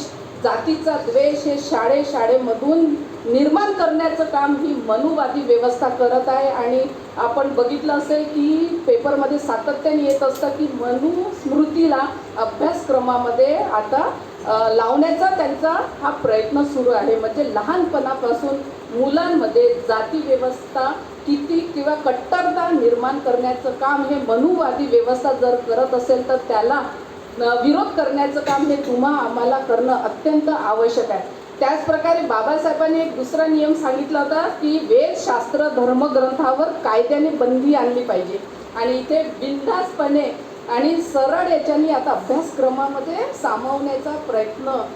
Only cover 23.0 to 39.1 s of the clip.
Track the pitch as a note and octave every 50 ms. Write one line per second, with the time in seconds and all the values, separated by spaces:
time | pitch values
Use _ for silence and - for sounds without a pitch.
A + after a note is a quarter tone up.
23 | B3 B3+ C#4+ - - C4 A#3+ B3 B3+ B3+ B3+ B3 - C4 B3 - C4+ C#4 C#4+ C#4
24 | C4+ C4+ D4 C4+ B3 A3 A3+ B3 C#4 F4 F4+ F4 D#4 B3+ - - C#4+ A#3+ A#3+ A#3
25 | - B3 B3+ B3 D4 C#4 B3+ A#3 B3 B3 B3+ B3 - A#3 A3+ B3 C4 B3+ B3+ A#3+
26 | B3 - B3+ B3 B3+ - C4 B3+ - - A3+ G#3+ G#3+ A#3+ B3 B3+ - - - -
27 | - - - - - - - A#3+ A#3+ A#3 A#3+ A#3+ B3 C#4+ D4 F4+ - E4+ - D#4
28 | C#4+ C4 C#4 C#4+ C#4+ C#4 C#4+ D4 - D4 C#4 C#4 D4+ D4 C#4+ C#4+ - B3+ A#3+ B3
29 | C4 C#4+ D4 C#4 A#3 A3+ A#3+ A#3 A#3+ B3+ C4+ C4+ - B3+ A#3 A#3 B3+ C4 B3+ -
30 | - G#3+ - - - D#4 D4+ D4+ D4+ D#4 D4+ B3+ A3 G#3 G#3+ A3 A3+ A#3 - B3
31 | - G3 G3 F#3+ - - - - - - - - C#4 C4+ D#4 D#4 - D#4+ D#4 D#4
32 | - E4+ E4 E4 - - A3+ A3 A3 C#4 D#4 D#4 E4 D#4+ D4+ D#4 D#4+ D#4+ D#4+ D#4+
33 | E4 - - B3 B3+ - D#4+ D#4 D#4+ D#4 D#4 D4+ D4+ D4+ D#4 - D#4 C4 C4 C#4+
34 | C#4+ - D#4 C#4+ C#4+ C#4+ D#4 D#4+ E4+ - - - D#4 D4+ D#4 D#4+ - G4+ A4 C5
35 | D#5 - - - - - A#4+ A#4+ - - - C4+ D4+ D4 B3 B3 A#3+ B3 B3+ B3+
36 | D4 D4 B3+ C4 B3+ B3+ C4 C#4+ D4+ C4 C4 C#4 D#4+ E4+ E4 - - A#3 A3 A3+
37 | A#3 - D4 D4 D4+ D#4+ - - B3 B3 B3+ B3+ C4+ C#4+ D4 C4+ A#3+ A#3+ B3 B3
38 | A#3 - G3 F3+ F3+ F#3 G3+ F#3+ - - - - - - - A3+ A#3 B3+ B3+ C4
39 | B3+ -